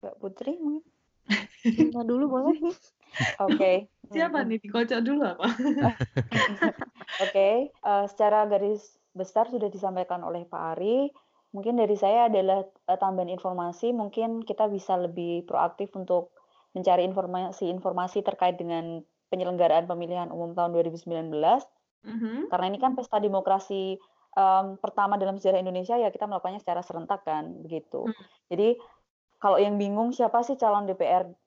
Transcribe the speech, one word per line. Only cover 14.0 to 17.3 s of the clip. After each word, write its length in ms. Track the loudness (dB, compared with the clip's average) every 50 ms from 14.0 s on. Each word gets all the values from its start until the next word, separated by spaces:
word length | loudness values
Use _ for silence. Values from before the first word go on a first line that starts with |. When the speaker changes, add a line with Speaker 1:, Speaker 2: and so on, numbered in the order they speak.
| -4 -4 -2 -2 -2 -2 -2 -6 -6
Speaker 1:
kita 240 | -6 -2 0 0 0
bisa 320 | 0 -4 -2 -2 -2 0
lebih 480 | 0 -2 -4 -4 -4 -4 -4 -4 -6 -4
proaktif 480 | -2 0 0 0 -2 -6 -10 -10 -8
untuk 400 | -12 -4 0 0 0 0 -2 _ _ _ _ _ _ _ _ _
mencari 320 | -2 2 4 4 4 4 2
informasi-informasi 1200 | 0 -2 -4 -2